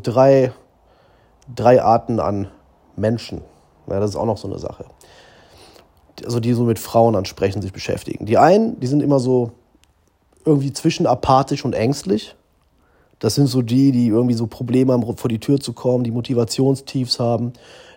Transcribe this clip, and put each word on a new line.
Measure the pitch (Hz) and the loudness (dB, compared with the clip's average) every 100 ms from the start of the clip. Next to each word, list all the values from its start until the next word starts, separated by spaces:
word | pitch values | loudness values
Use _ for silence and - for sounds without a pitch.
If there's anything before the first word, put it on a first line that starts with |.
drei, | 120 117 135 135 127 - _ _ _ _ _ _ _ _ - 120 | -2 4 6 6 2 -2 _ _ _ _ _ _ _ _ -16 0
drei | 120 127 | 4 6
Arten | 107 113 - 110 | 6 2 0 -4
an | 82 101 95 - _ _ _ - | -2 -4 -6 -14 _ _ _ -4
Menschen. | 107 117 - 78 - _ _ _ - | -2 -2 -6 -14 -16 _ _ _ -8
Ja, | 98 | -4
das | 104 | -4
ist | 76 | -4
auch | 113 | -4
noch | 101 | -4
so | 98 | -8
eine | - | -10
Sache. | - - - _ - - - _ _ - - - _ _ _ - - | -12 -14 -20 _ -20 -20 -20 _ _ -20 -20 -20 _ _ _ -14 -6
Also | 120 | -4
die | 117 | 0
so | 120 | 0
mit | 120 110 | 0 -2
Frauen | - 117 117 101 | 0 2 4 2
ansprechen, | 90 - 98 101 | -4 -4 -4 -2
sich | 98 | -8
beschäftigen. | - - 87 - - 104 | -8 -8 -8 -8 -10 -2
Die | 107 | 4
einen, | 147 208 226 - | 6 4 2 -4
die | 127 | -2
sind | 147 | 0
immer | 139 139 | 2 0
so | 123 127 117 - _ _ _ _ _ _ _ _ 160 | 2 0 -2 -8 _ _ _ _ _ _ _ _ 0
irgendwie | 143 139 | 2 0
zwischen | - 156 - 143 | -2 -2 0 0
apathisch | 120 - 131 131 143 127 | 0 4 2 2 -4 -4
und | |
ängstlich. | - 117 143 190 220 - - _ _ _ _ _ _ _ _ | -2 -2 -2 -2 -4 -4 -20 _ _ _ _ _ _ _ _
Das | 110 143 | -2 2
sind | 139 | 2
so | 127 | 0
die, | 113 127 139 | 0 2 4
die | 123 117 | 2 2
irgendwie | 110 123 117 | 2 2 0
so | 113 | -4
Probleme | - 120 127 131 | -8 -2 0 2
haben, | 123 110 - | 2 -2 -4
vor | 123 | -4
die | 113 | -4
Tür | - 139 | 0 -2
zu | - | -2
kommen, | 113 123 123 | -6 -2 -2
die | 117 | -2
Motivationstiefs | 120 117 120 113 - 135 135 - 135 123 - | -4 -4 -2 -2 0 0 0 -4 -6 -4 -4
haben. | 117 117 123 - - - - | -2 -2 -4 -10 -20 -20 -20